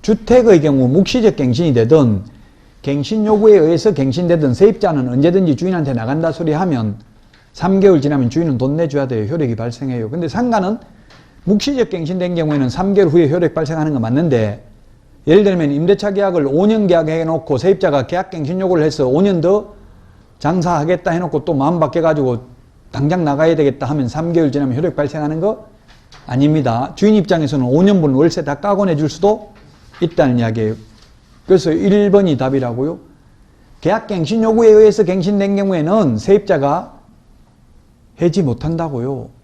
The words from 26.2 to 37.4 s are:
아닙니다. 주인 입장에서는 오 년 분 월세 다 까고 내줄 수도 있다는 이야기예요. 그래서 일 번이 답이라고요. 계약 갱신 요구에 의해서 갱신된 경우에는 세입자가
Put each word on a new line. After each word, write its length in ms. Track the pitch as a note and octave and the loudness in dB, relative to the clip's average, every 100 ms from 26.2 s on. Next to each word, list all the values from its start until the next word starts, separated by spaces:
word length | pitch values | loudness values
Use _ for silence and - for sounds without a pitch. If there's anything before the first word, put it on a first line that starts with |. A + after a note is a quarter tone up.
| - | -6
아닙니다. 680 | B2+ C#3+ D#3 B2+ A2+ C3+ | 0 2 2 0 -2 -6
주인 200 | - G3+ | 0 2
입장에서는 520 | G#3+ E3+ F3 D3 D3 B2 | 2 2 0 0 -2 0
오 160 | C#3+ | 2
년 180 | F#3+ G3 | 4 4
분 140 | D3+ | 2
월세 280 | C3 E3 E3 | 2 2 0
다 120 | C#3+ | -8
까고 320 | C#3+ G3+ G3+ G3 | -6 -2 -2 0
내줄 240 | D3+ D3+ | 0 -4
수도 480 | - G3 A3 - - - - - - | 0 -2 -2 -6 -20 -20 -20 -20 -6
있다는 380 | E3+ - C#3+ A#2+ | -6 0 0 0
이야기예요. 360 | A2+ A2 A2 A2+ - - - _ _ - - | -2 -2 -4 -6 -14 -20 -20 _ _ -20 0
그래서 260 | F#3 F3 | 2 2
일 380 | E3 G3 G3+ G#3 | 0 2 2 4
번이 260 | G3+ G3 C3 | 2 2 0
답이라고요. 600 | C3 C#3 B2+ A#2 C#3+ F3 - _ _ _ _ _ _ - | -2 -2 -4 -4 -6 -8 -16 _ _ _ _ _ _ -6
계약 260 | D#3 G#3+ - | -2 -2 -4
갱신 360 | G3 D#3 A3+ | -6 -2 0
요구에 260 | A3 A3 A3+ | 2 4 6
의해서 340 | G#3+ G#3+ G#3 | 8 6 4
갱신된 520 | F3+ F#3+ F3 G3+ G3 G3+ | 0 0 0 0 0 -2
경우에는 640 | G3 F3+ D3+ G#3+ E3 A2 | -2 -2 0 0 0 -2
세입자가 800 | D3 G3+ G3+ E3 C#3 D#3+ - - _ _ _ _ | 2 0 2 -2 0 -2 -6 -20 _ _ _ _